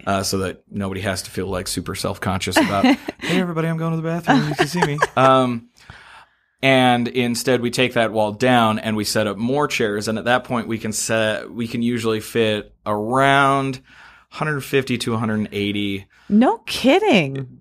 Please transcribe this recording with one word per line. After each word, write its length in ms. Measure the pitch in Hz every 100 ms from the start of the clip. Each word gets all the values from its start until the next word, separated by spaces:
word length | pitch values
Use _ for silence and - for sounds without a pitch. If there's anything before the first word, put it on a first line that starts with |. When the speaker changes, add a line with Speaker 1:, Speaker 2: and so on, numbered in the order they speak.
| -
Speaker 1:
Uh, 160 | 98
so 160 | 98 98
that 240 | 92 - _
nobody 300 | 101 98 95
has 200 | 98 95
to 80 | -
feel, 160 | - 95
like, 200 | 92 92
super 260 | - 131
self-conscious 640 | 95 95 98 98 92 - -
about, 260 | 247 101 247
Speaker 2:
<laughs> 340 | 269 - -
Speaker 1:
"Hey, 200 | 156 180
everybody, 280 | 175 160 165
I'm 100 | 160
going 140 | 165
to 60 | 160
the 40 |
bathroom. 480 | 160 170 170 269 151
You 60 | 151
can 120 | 143
see 140 | 170
me." 140 | 151 143 -
Speaker 2:
<laughs> 80 | -
Speaker 1:
Um, 540 | 131 131 127 120 - _ - - - - - _ _ -
and 460 | 135 131 127 120 120
instead, 540 | 127 120 117 - 123
we 80 | 120
take 240 | 117 123
that 180 | 120 113
wall 200 | 110 104
down 480 | 104 127 123 110 107
and 160 | 113 107
we 80 |
set 240 | 101 113 107
up 100 | 101
more 300 | 120 143 147
chairs. 400 | - 110 104 107
And 100 | 110
at 80 | 117
that 200 | 123 -
point, 220 | 120 101
we 120 | 113
can 140 | 110
set, 580 | 104 - 113 107 92 57
we 160 | 98 113
can 140 | 120
usually 360 | 117 120 110 110
fit 520 | 107 117 110 107 - _ 107
around 960 | 104 107 131 139 139 139 139 135 131 _ - - - _
hundred 300 | - 156 143
fifty 360 | - 139 131 120
to 140 | 123
a 40 | 113
hundred 180 | 113 107
and 100 | 104
eighty. 560 | 104 101 101 101 95 - _ -
Speaker 2:
No 300 | 208 277 453 -
kidding. 960 | - 254 359 415 220 139 135 127 127